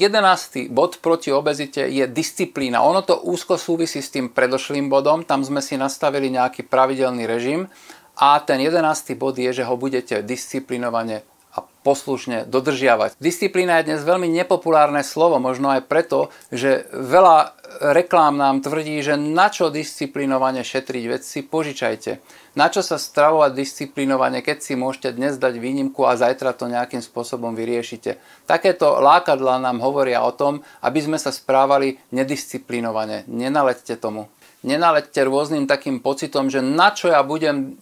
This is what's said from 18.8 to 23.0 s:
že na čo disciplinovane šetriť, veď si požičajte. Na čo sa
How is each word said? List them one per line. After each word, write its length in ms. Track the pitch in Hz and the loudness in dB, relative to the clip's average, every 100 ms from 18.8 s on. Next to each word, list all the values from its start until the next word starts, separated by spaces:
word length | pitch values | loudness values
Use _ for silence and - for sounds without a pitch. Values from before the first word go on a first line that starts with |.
| 151 151 | -4 -4
že 160 | 143 147 | -2 -2
na 320 | 147 165 202 | 0 2 2
čo 240 | - 165 | 2 -2
disciplinovane 880 | 151 147 - 139 143 139 131 131 131 | -2 -8 -8 -8 -4 -2 0 0 -2
šetriť, 420 | 117 131 135 127 117 | -4 -6 -4 -6 -4
veď 120 | 131 - | -6 -6
si 160 | 147 | -10
požičajte. 800 | 139 160 151 135 120 110 107 110 - - _ | -6 -4 -4 -4 -4 -4 -8 -10 -14 -20 _
Na 160 | 143 165 | 0 2
čo 160 | 196 180 | 2 -2
sa 160 | 151 | -4